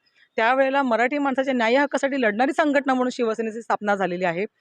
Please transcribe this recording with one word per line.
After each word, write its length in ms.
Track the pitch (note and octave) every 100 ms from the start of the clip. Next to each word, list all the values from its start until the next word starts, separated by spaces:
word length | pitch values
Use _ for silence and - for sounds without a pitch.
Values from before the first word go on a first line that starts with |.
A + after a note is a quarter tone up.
| _ _ _ -
त्यावेळेला 480 | A3+ C4 C4 C#4
मराठी 340 | C4 A3 B3 D4
माणसाच्या 360 | C#4 B3+ C4+
न्याय 220 | B3+ A3+ C4
हक्कासाठी 460 | C#4+ C4+ C#4 C#4
लढणारी 320 | A3+ G3+ C4+
संघटना 400 | - D4+ C#4 C#4
म्हणून 160 | B3+ B3
शिवसेनेची 520 | - A#3 A3 A3 A3
स्थापना 340 | - G3+ G#3 G3+
झालेली 300 | F3+ F3 F3+
आहे. 200 | E3 G#3+ _